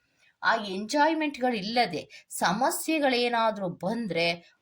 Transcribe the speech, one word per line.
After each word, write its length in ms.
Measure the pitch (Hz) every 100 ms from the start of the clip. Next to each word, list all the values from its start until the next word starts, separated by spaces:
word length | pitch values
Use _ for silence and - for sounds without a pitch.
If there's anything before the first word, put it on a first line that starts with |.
| _ _ _ _
ಆ 120 | - 226
ಎಂಜಾಯ್ಮೆಂಟ್‌ಗಳಿಲ್ಲದೆ 1700 | 208 190 214 285 294 320 302 254 247 233 196 240 220 151 - - -
ಸಮಸ್ಯೆಗಳೇನಾದ್ರೂ 1400 | - 196 196 277 349 - 320 285 247 240 233 226 202 185
ಬಂದ್ರೆ 880 | 143 180 233 226 165 170 170 - _